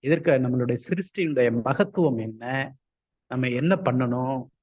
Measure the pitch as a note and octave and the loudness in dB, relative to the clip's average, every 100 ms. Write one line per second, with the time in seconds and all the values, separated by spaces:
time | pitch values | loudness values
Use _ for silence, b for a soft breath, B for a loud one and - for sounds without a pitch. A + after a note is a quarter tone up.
0 | C3 D#3+ E3 C3+ B2+ B2+ B2 B2 - E3+ | 0 0 4 2 2 0 0 -2 -2 -6
1 | F#3 - E3+ C#3 A#2+ A2+ A#2 C3+ G3+ - | -6 -4 -2 2 2 2 -2 0 0 2
2 | E3 A#2+ A2 A2 A#2 C3+ C3+ - _ _ | 0 0 -6 -8 -6 -6 -6 -10 _ _
3 | _ _ _ B2+ B2+ B2 D3+ F#3 F#3 B2+ | _ _ _ -4 -2 0 2 2 2 0
4 | B2+ A#2+ B2+ C3+ B2+ _ | 0 0 -2 -4 -8 _